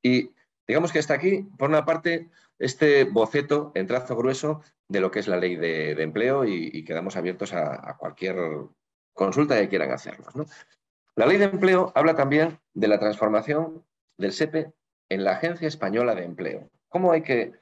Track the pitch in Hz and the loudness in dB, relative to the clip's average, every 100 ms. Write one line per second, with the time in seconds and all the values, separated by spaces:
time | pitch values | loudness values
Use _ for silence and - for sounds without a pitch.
0 | 127 127 - _ _ _ - 135 165 156 | 2 2 0 _ _ _ -2 0 0 -2
1 | 151 143 180 196 196 - 139 151 151 160 | 0 0 2 0 -4 -4 2 2 2 -2
2 | 170 165 165 _ _ _ 127 - 151 139 | -2 -4 -6 _ _ _ -6 2 6 6
3 | 127 110 110 147 143 147 147 - 95 123 | 6 4 2 0 0 -2 -2 -6 -2 -2
4 | - 113 127 131 147 151 - _ _ 98 | -2 -2 0 0 -4 -6 -10 _ _ -2
5 | 92 107 98 90 90 85 85 80 76 76 | 0 -2 -2 0 0 -2 -2 -2 -2 -2
6 | 78 78 120 139 120 90 80 78 78 80 | -4 0 0 2 0 -2 -6 -10 -6 -6
7 | 95 95 85 92 101 90 73 65 - - | -6 -4 -6 -6 -6 -4 -4 -6 -12 -10
8 | - - 92 92 82 76 - _ _ _ | -12 -6 -6 -4 -4 -6 -12 _ _ _
9 | _ - 98 131 147 120 95 95 69 64 | _ -2 0 2 2 2 2 0 -2 -4
10 | - - - 135 156 - - _ _ _ | -8 -16 -14 -10 -10 -14 -20 _ _ _
11 | _ - 123 196 202 190 185 185 185 131 | _ 2 4 4 4 4 4 4 4 2
12 | 156 156 139 147 165 160 _ - 104 104 | 2 4 2 2 0 -2 _ -2 2 4
13 | 107 104 110 104 - 147 165 160 _ _ | 2 0 2 2 0 -2 -2 -8 _ _
14 | _ - 101 - - 156 156 _ _ _ | _ -6 -4 -2 -2 -2 -6 _ _ _
15 | _ 95 98 92 165 170 160 135 98 107 | _ -2 0 0 -4 -4 -6 -4 -4 0
16 | 123 98 87 82 80 53 - _ _ 180 | 0 -2 -6 -8 -8 -8 -14 _ _ 0
17 | 185 165 160 123 - - | 4 2 2 -2 -2 -10